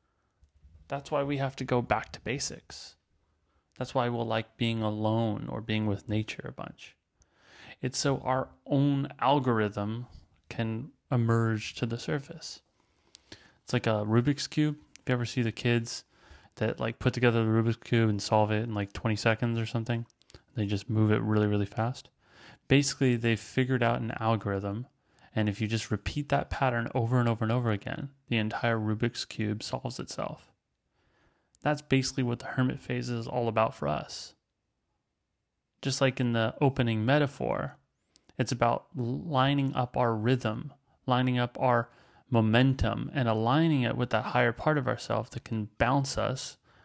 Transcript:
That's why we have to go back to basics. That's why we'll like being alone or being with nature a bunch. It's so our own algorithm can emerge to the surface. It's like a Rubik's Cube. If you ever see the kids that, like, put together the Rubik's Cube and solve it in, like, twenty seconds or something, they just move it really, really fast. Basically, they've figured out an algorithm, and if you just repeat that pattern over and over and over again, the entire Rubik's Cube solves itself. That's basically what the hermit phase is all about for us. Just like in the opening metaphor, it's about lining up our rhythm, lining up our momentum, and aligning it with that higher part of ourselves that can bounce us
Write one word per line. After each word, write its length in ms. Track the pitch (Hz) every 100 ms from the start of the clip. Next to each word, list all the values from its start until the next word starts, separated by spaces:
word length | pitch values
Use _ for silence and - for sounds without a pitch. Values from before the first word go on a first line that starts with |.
| _ _ _ _ _ _ - - -
That's 220 | 139 135
why 120 | 147
we 160 | 139 143
have 180 | 135 -
to 80 |
go 160 | 127 123
back 320 | 117 110 -
to 80 | -
basics. 760 | - 135 - - - - - - _ _ _ _ _ _ _ -
That's 160 | 123
why 140 | 131 120
we'll 180 | 120 117
like 300 | 113 - -
being 260 | 117 113
alone 640 | 107 107 110 113 113 104 -
or 120 | 113
being 260 | 110 107 107
with 220 | 101 -
nature 360 | 107 107 - -
a 60 |
bunch. 440 | - - - - _ _ _ _ _ _ - - -
It's 180 | 131 -
so 200 | 143 135
our 300 | - 131 - - -
own 420 | 139 143 139 139 -
algorithm 880 | 123 143 127 113 107 104 104 113 127 - - _ -
can 400 | - 113 110 135 - -
emerge 640 | 127 117 117 113 110 - -
to 100 | 117
the 120 | 120
surface. 600 | - 151 135 170 - - _ _ _ _ _ - - - - _
It's 100 | -
like 140 | 123 -
a 180 | 107
Rubik's 440 | 107 113 127 143 -
Cube. 280 | - 151 147 - -
If 100 | -
you 40 |
ever 120 | 123
see 180 | 117 -
the 100 | 113
kids 520 | - 120 120 120 - - _ - - - -
that, 240 | 110 -
like, 180 | 120 -
put 160 | 127
together 300 | 120 120 113
the 60 | 110
Rubik's 260 | 113 113 113
Cube 340 | - 120 113
and 100 | 104
solve 300 | - 110 107
it 140 | 107
in, 100 | 117
like, 180 | 104 101
twenty 220 | - 117
seconds 460 | 107 117 110 120 117
or 60 | 113
something, 380 | 120 113 117 117 _ _ - _ -
they 100 | 101
just 240 | 101 -
move 220 | 110 107
it 100 | 110
really, 240 | 110 107 104
really 200 | 104 101
fast. 440 | - 117 127 - _ _ - - - -
Basically, 480 | 139 143 - 135
they've 240 | 120 117 110
figured 440 | - - 127 131
out 180 | 117 123
an 120 | 113 -
algorithm, 720 | 113 113 104 98 101 104 127 _ _ _ -
and 140 | - 104
if 120 | 101
you 80 | 107
just 240 | 113 -
repeat 360 | 107 - 143 143
that 200 | 143 -
pattern 380 | - 131 120 117
over 260 | 131 113 127
and 80 | 120
over 160 | 113
and 80 | 113
over 180 | 120 120
again, 400 | 104 - - 139 - -
the 100 | 117
entire 400 | 107 - 117 113
Rubik's 460 | 107 107 120 -
Cube 380 | - - 107 107
solves 380 | - 123 120 123
itself. 500 | - - - - - _ _ _ _ _ _ _ _ _ _ _
That's 200 | 143 147
basically 420 | - 135 147 -
what 160 | 120 120
the 60 | -
hermit 340 | - 127 135
phase 280 | - 123 123
is 200 | 120 113
all 180 | 127 117
about 280 | 110 113
for 120 | - 143
us. 480 | - - - - _ _ _ _ _ _ _ _ _ _ _ _ _ _ _
Just 200 | 139 131
like 180 | 135 123
in 140 | 123
the 220 | 113 110 -
opening 460 | 143 139 120 110 110
metaphor, 680 | 147 143 - - 107 135 - _ _ _ _ _ -
it's 140 | 123
about 340 | 120 117 117 - -
lining 800 | 117 139 170 135 135 143 135
up 220 | - 123 127
our 180 | 120
rhythm, 580 | 113 110 127 120 113 139 - _ _ -
lining 320 | 127 127 123
up 180 | 123 -
our 300 | 127 120 117 _ _ _ -
momentum, 800 | 117 110 113 135 135 110 107 120
and 160 | 147 117
aligning 540 | 110 113 143 165 143
it 140 | 120 120
with 140 | 123
that 160 | 107 110
higher 260 | 127 120
part 260 | - - 151
of 80 | 123
ourselves 440 | 117 - 110 117
that 120 | -
can 260 | - 113 104 -
bounce 380 | 113 139 135 -
us 400 | 107 131 - - _ _